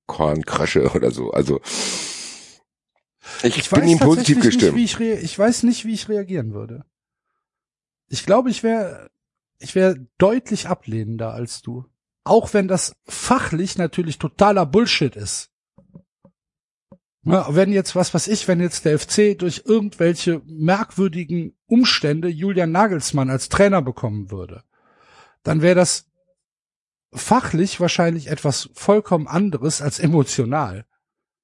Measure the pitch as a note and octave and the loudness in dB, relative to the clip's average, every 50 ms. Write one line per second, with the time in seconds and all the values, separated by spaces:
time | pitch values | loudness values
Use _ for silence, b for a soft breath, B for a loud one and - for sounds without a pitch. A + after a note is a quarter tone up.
0 | _ - - - D#2 D2+ D2+ D#2 D2 - - - D#2 - - - C2 C2 - A#1 | _ -10 -4 -2 0 0 0 -2 -4 -4 -4 -2 -2 0 2 2 2 2 2 0
1 | A#1+ B1 A#1+ A#1+ B1 G#1+ - - C#2 B1 C#2 - B B B B B B B B | 0 0 -2 -4 -6 -4 -2 -2 0 0 -2 -4 B B B B B B B B
2 | B B B B B B B B B B B B B _ _ _ _ _ _ _ | B B B B B B B B B B B B B _ _ _ _ _ _ _
3 | _ _ _ _ B B B B - A#2+ - - - - F#3+ D#3 D3+ E3+ E3 E3 | _ _ _ _ B B B B 0 0 0 -2 -2 2 2 4 6 6 6 6
4 | - D3+ E3 E3+ B3 D3+ D3 B3 A3+ A3+ A3+ B3 G#3+ F3+ - A#3+ A#3+ G3 - - | 6 6 6 4 4 2 4 4 4 4 4 4 4 4 4 2 0 0 -2 -2
5 | A#3 A3+ G#3+ - - D#3+ - - G3+ A#3 A#3 - - A#3+ A#3 - - A3 A3 G3+ | -2 -2 -2 -4 -6 -8 -2 0 2 2 2 2 2 2 2 0 -4 -6 -6 -6
6 | - G#3+ G#3+ G3+ G3 F3+ F#3 D#3 A2+ A2 G#2 G#2 A2+ A2+ A2+ C#3+ - _ _ _ | -4 -4 -4 -4 -4 -4 -4 -4 -4 -6 -8 -10 -10 -12 -14 -16 -18 _ _ _
7 | _ _ _ _ _ _ _ _ _ _ _ _ _ _ _ _ _ _ _ _ | _ _ _ _ _ _ _ _ _ _ _ _ _ _ _ _ _ _ _ _
8 | _ _ B2+ - - - G3 B3 B3 B3+ G#3+ - - A3+ A3+ A3+ G3+ E3+ - - | _ _ -12 -8 0 2 2 2 2 0 -2 -2 -2 -2 0 -2 -4 -6 -10 -14
9 | - - _ _ _ _ _ _ _ _ _ _ - - - F#3 F#3 F#3+ F3+ C3 | -20 -20 _ _ _ _ _ _ _ _ _ _ -16 -4 0 2 2 2 2 -2
10 | B2+ - _ - F3+ G3 A3+ B3+ - - G#3+ - - - F3+ - _ - A2 A2+ | -8 -16 _ 2 4 4 4 0 -2 -4 -6 -6 -4 -6 -6 -6 _ -6 -6 -6
11 | A2 G#2+ A#2 A2 A2+ A2 A2 A#2 A#2+ A#2 - - - A#2+ A#2+ B2+ B2+ - _ _ | -6 -6 -6 -6 -8 -8 -8 -10 -10 -10 -12 -14 -12 -12 -12 -12 -14 -16 _ _
12 | _ _ _ _ _ - F#3+ A#3 A#3 - - G#3 F#3+ F#3 F#3 F3 - - - _ | _ _ _ _ _ 4 4 4 4 2 0 0 0 0 0 -2 -2 -6 -10 _
13 | _ - - - - - B3 C4 - - E3+ D#3+ F#3+ - - - F3 D#3+ - - | _ -16 -14 -8 -2 0 0 0 0 -2 -2 -4 -4 -4 -2 -2 -4 -2 -2 -4
14 | F3 D#3+ - - - C#3+ - - G3 G#3 G#3 F#3+ E3+ C3+ C#3 G#3+ A#3+ - - - | -4 -4 -6 -6 -8 -6 0 4 4 4 6 4 2 2 2 2 2 2 2 0
15 | D#3+ B2 - - G#2 - - - - - _ _ _ _ _ _ _ _ - E3+ | 0 -2 -2 -6 -10 -8 -8 -10 -10 -14 _ _ _ _ _ _ _ _ -20 -20
16 | - _ _ _ _ F#3 _ _ _ _ _ _ _ _ _ _ _ _ - _ | -20 _ _ _ _ _ _ _ _ _ _ _ _ _ _ _ _ _ -20 _
17 | _ _ _ _ - D#3 F3+ F#3+ D#3+ - C#3+ F3 G3 F#3+ G#3 G3 - - - F3+ | _ _ _ _ -2 0 2 2 2 2 2 2 4 4 2 0 -2 0 -2 -2
18 | F3 - - E3+ - G3 G#3+ G3+ - - F3+ E3+ F3 E3+ - - - D#3+ D3+ D3 | 0 0 0 -2 -2 -2 -4 -2 0 0 0 2 0 -2 -2 -2 0 0 0 0
19 | - - - G#3 G#3 G#3 G3 - F#3 F3 - - - - G#3+ A3+ G#3 G3+ - - | -2 0 2 4 4 4 2 0 -4 -4 -4 -4 0 0 2 2 2 -2 -2 0
20 | E3+ E3+ F3 - - F3 E3+ D3 - D3 D#3+ D#3 D#3 E3+ F#3+ G3+ A#3 - - F#3 | 0 0 0 0 -2 -2 -2 -2 -6 -12 -6 -2 0 2 2 0 -2 -4 -2 -2
21 | G3 F#3+ D#3 F3+ E3+ - F3 F3 D#3+ - - _ _ _ A3+ A#3+ B3+ G3+ - - | -2 -2 -2 -6 -6 -6 -6 -6 -6 -8 -12 _ _ _ 4 4 4 4 2 0
22 | - D3 D3+ D#3+ E3 F3+ E3+ D3+ F3+ G3 F#3+ F#3 E3+ D#3+ E3 F#3 G#3+ G#3+ F#3 D3+ | 0 -2 -2 -2 -2 -4 -4 -4 -4 -2 0 0 0 2 2 2 2 2 0 -2
23 | B2+ - - C#3+ C3 C3 C3 C3 - - - - G3+ G3+ G3 F3+ C3+ B2 A#2+ - | -4 -2 -2 0 0 0 -2 -4 -4 -2 2 4 4 4 4 2 0 -2 -6 -6
24 | - A2+ G#2 G#2+ G2+ F#2+ G2+ F#2 F#2 F2+ F2+ - - b b b b b b b | -6 -6 -6 -6 -8 -10 -10 -12 -12 -14 -16 -20 -20 b b b b b b b
25 | b b b b b b b b - D#3+ D#3 D#3 D3+ F3 F#3 F3+ F3+ - - - | b b b b b b b b -4 -2 0 2 4 4 6 4 4 2 0 -4
26 | - _ _ _ _ _ _ _ _ _ _ _ _ _ _ _ _ _ _ _ | -8 _ _ _ _ _ _ _ _ _ _ _ _ _ _ _ _ _ _ _
27 | _ _ - B2+ - - A3 B3+ - - - D#3 F#3 G3 - - F3 E3 - - | _ _ -16 -12 -2 0 0 2 2 0 -2 -2 -2 -2 -2 -2 -2 -2 0 0
28 | F3 E3+ E3 E3 C3+ D3+ D#3 - - D3 C3 - - - _ - - - G3+ G#3+ | 0 0 -2 -4 -6 -8 -8 -4 -2 -2 -2 -4 -8 -12 _ -4 0 2 2 2
29 | G#3 - F#3 D#3+ D3 - D3 F3 G#3 G3+ D3+ A#2+ B2 D#3 C#3+ - D3 C#3+ - - | 2 0 -2 -2 -2 -2 -2 -2 0 0 -2 -2 -4 -4 -4 -4 -4 -6 -2 0
30 | E3+ D3+ E3 D#3 C3 - - - B2 A2+ C#3 D#3 C#3 G2+ F#2 G2+ - _ _ _ | 0 2 4 2 2 2 -2 -2 -2 -2 -2 -4 -4 -6 -8 -12 -14 _ _ _
31 | _ _ _ _ _ _ _ _ | _ _ _ _ _ _ _ _